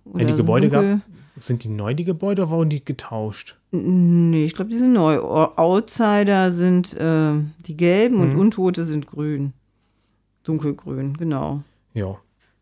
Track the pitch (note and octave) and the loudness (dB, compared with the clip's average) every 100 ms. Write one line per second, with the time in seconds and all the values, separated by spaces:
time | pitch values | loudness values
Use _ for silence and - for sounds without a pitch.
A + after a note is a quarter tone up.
0 | - F3+ A#2+ D#3 A2 A#2+ D3 C#3+ G3 G3+ | -12 -2 0 2 2 4 4 4 2 0
1 | - - - - - A#2+ A2 G#2 G#2 D3 | -4 -20 -20 -20 -6 -6 -4 -6 -4 -4
2 | F3 E3 G3 G3 E3+ E3 D#3+ D3 - C3 | -4 -4 -2 -2 -2 0 0 -2 -6 -10
3 | - A2+ G#2+ G#2 - - _ F3 C3 F3+ | -8 -8 -6 -8 -18 -20 _ -6 0 2
4 | F3 E3+ E3+ D#3+ D#3 - G#3 A#3 B3+ A#3 | 4 4 4 2 0 -4 -6 0 2 4
5 | D#3 D3 - D3 D#3 - E3 F#3+ A3+ - | 4 2 0 0 0 2 2 2 -2 -2
6 | G#3+ G#3 G3+ G3 F#3 F3 F3+ F3+ F3 - | 2 2 2 2 2 2 2 2 0 -4
7 | D#3+ D#3+ D#3 D3+ D3+ - - D3+ F3 F#3+ | 0 2 2 0 -4 -10 -14 -2 2 4
8 | A#3+ A3 C3+ C#3+ G#3 G#3 F#3 F3 E3 D3+ | 2 2 2 4 2 2 -2 -2 -4 -6
9 | C#3 C#3+ D3+ C#3+ C#3 - _ _ _ _ | -8 -8 -6 -4 -6 -10 _ _ _ _
10 | _ _ _ _ - D#3 D3 C#3+ - C3+ | _ _ _ _ -6 -4 -4 -6 -8 -8
11 | C#3 D3+ E3 C#3 D3+ C#3+ - _ _ A2+ | -6 -6 -4 -4 -4 -6 -10 _ _ -8
12 | F#2+ G2 _ _ _ _ | -6 -8 _ _ _ _